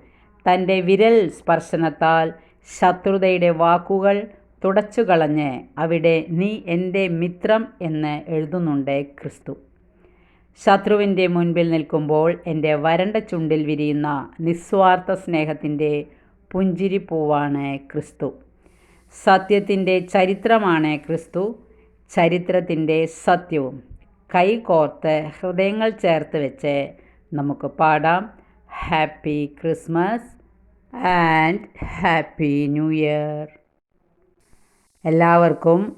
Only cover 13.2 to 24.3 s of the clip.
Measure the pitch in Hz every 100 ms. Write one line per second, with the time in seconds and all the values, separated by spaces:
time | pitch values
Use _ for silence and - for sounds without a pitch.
13.2 | 214 175 156 156 151 151 151 147 147 143
14.2 | - - 165 170 - 196 185 180 180 185
15.2 | - 160 156 151 151 147 151 147 147 _
16.2 | _ _ _ 185 190 165 196 190 190 165
17.2 | 151 147 143 143 139 135 - 151 147 -
18.2 | 139 - - _ _ _ _ _ _ -
19.2 | - 190 190 202 202 196 185 185 180 202
20.2 | 185 196 226 226 202 160 156 151 - 165
21.2 | - 175 208 233 _ _ _ _ _ -
22.2 | 170 175 175 180 180 160 156 160 160 -
23.2 | - 175 175 156 131 135 - - _ _
24.2 | _